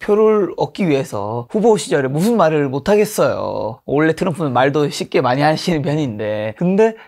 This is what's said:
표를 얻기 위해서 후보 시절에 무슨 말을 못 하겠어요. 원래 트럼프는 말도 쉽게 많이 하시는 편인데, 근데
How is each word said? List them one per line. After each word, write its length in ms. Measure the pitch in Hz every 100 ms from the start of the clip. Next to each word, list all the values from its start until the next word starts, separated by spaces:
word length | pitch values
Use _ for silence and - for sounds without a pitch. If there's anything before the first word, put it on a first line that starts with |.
표를 520 | - 208 220 214 185 -
얻기 320 | 156 - 185
위해서 600 | 139 - 104 104 117 120
후보 260 | 220 226 208
시절에 320 | - 156 131
무슨 280 | 143 202 233
말을 320 | 165 156 143
못 200 | 135 135
하겠어요. 920 | 208 208 - 143 98 98 104 104 117
원래 280 | - 139 160
트럼프는 380 | 156 185 147 151
말도 360 | 123 135 147 143
쉽게 320 | - - -
많이 220 | 127 131
하시는 400 | 147 156 - 160
편인데, 720 | 139 151 143 104 107 107 107 107
근데 380 | 175 196 220 220